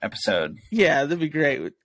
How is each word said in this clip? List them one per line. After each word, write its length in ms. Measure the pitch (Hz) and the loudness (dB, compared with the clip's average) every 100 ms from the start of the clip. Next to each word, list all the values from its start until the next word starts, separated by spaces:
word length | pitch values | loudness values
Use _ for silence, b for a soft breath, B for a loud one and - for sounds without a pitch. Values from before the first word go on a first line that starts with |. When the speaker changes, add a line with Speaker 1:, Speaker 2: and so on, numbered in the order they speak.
Speaker 1:
episode. 560 | 104 - - 90 78 73 - | -8 -4 0 0 -2 -6 -4
Speaker 2:
Yeah, 320 | 220 175 151 | 2 4 4
that'd 180 | 143 170 | 0 -2
be 80 | 160 | -2
great. 460 | 151 147 131 82 - | 0 0 0 -6 -12